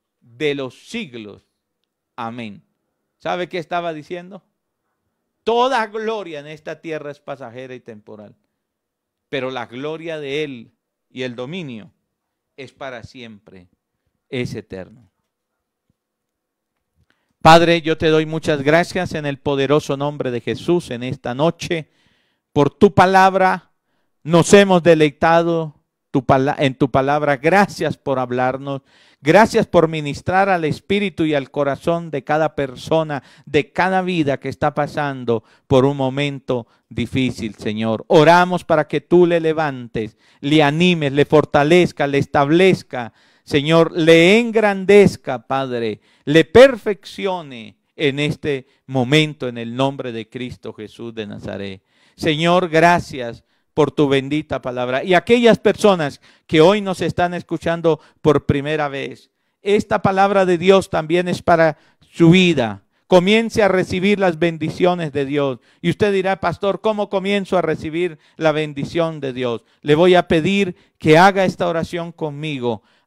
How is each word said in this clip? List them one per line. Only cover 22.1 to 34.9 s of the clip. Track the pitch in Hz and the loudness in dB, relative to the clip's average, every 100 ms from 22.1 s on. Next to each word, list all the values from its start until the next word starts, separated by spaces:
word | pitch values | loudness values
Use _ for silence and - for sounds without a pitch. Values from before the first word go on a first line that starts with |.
| _ _ _ _ | _ _ _ _
por | 147 139 | 0 0
tu | - 202 | 4 4
palabra. | 196 185 190 190 190 185 185 _ _ _ _ _ _ | 6 4 6 4 4 0 -2 _ _ _ _ _ _
Nos | 151 170 - | 2 2 6
hemos | 202 196 180 | 6 6 4
deleitado | 165 156 151 - 165 165 170 165 156 _ _ _ _ | 4 4 2 0 2 2 2 -2 -6 _ _ _ _
tu | 143 | -4
pala-, | 123 135 135 - | 0 0 0 -2
en | 135 123 | -4 -2
tu | 139 | 0
palabra. | 135 139 147 147 131 | 0 0 -2 -2 0
Gracias | 156 196 196 - 151 - | 2 2 0 -2 -8 -6
por | 143 127 | -6 -6
hablarnos. | 123 123 127 135 139 135 _ _ _ _ | -4 -4 -4 -4 -10 -12 _ _ _ _
Gracias | 139 185 226 226 - | 4 4 4 0 2
por | 175 160 | 2 2
ministrar | 160 147 135 - 185 196 | -2 -6 -8 -2 -2 0
al | 175 | 0
espíritu | 156 156 - 202 196 160 | -2 -6 -4 -2 -2 -4
y | 156 | -2
al | 143 127 | -2 -4
corazón | 143 139 131 170 170 165 | -4 -4 -4 -4 -4 -6
de | 143 | -10
cada | - 156 156 | -4 -2 -2
persona, | - 135 123 - 160 156 139 _ _ | -4 -8 -8 -4 -2 -2 -8 _ _
de | - 147 - | -4 -4 -2
cada | - 185 190 | -2 0 0
vida | 180 175 139 131 | -2 -2 -2 -4
que | 135 | -6
está | - 151 | -4 -4
pasando | 151 147 | -4 -6